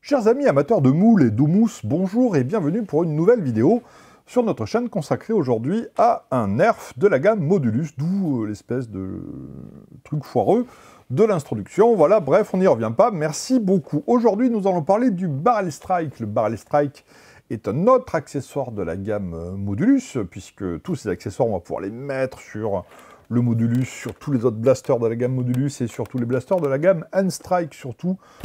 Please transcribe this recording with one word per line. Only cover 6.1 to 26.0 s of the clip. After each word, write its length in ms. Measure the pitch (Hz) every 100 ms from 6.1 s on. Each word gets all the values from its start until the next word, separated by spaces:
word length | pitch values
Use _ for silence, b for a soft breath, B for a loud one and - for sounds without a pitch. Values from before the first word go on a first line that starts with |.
| - _
un 160 | 131 101
nerf 460 | 107 214 220 - -
de 120 | 196
la 120 | 175
gamme 220 | 180 220
Modulus, 480 | 147 190 123 113 160 -
d'où, 460 | 160 196 180 127
euh, 40 | 107
l'espèce 420 | 104 _ 123 117
de 320 | 98 95 95 85 - 65 67 - - - - -
truc 180 | 151
foireux 420 | - 123 104 214 240 B B B _
de 160 | 127 220
l'introduction. 680 | 180 - 110 95 - 226
Voilà, 280 | 220 151 214
bref, 320 | 139 180 202
on 40 | 185
n'y 100 | 185
revient 260 | 117 110 113
pas, 160 | 233
merci 480 | 185 151 147 - 254
beaucoup. 420 | 196 190 - 147 -
Aujourd'hui, 420 | 240 226 202 254
nous 160 | 226 190
allons 160 | 180
parler 300 | 147 202 254
du 160 | 175 180
Barrel 460 | 135 190 226 185
Strike. 480 | - - 180 156 -
Le 40 | 110
Barrel 320 | 107 107 110
Strike 460 | - 147 147 - _ b b b _
est 180 | 117 107
un 180 | 123 208
autre 280 | 262 - 165
accessoire 560 | - 147 - - 123
de 120 | 107
la 120 | 85 95
gamme, 380 | 98 104 92
euh, 240 | 82 87 98
Modulus, 640 | 98 101 202 277 - 131 92
puisque 500 | 101 - _ 95 85
tous 120 | - 165
ces 140 | 104
accessoires, 400 | 90 110 - 120
on 20 |
va 80 | 95
pouvoir 220 | - -
les 100 | 95
mettre 480 | 117 139 135 131 -
sur 460 | - 110 107 98 - B B B _
le 120 | 120
Modulus, 420 | 120 117 117 120
sur 320 | 131 - 120 98
tous 160 | -
les 140 | 135 120
autres 100 | 110
blasters 440 | 117 127 - 123
de 60 | 113
la 120 | 117
gamme 160 | 123
Modulus 480 | 131 123 123 143 139
et 60 | 117
sur 200 | -